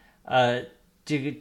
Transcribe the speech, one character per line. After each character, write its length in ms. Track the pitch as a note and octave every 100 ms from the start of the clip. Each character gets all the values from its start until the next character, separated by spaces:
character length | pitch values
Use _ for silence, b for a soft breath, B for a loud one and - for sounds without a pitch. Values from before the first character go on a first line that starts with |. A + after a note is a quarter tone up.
| b b
呃， 420 | - C3 A#2+ B2 - - _ _
这 160 | - D3+
个 160 | C#3 D3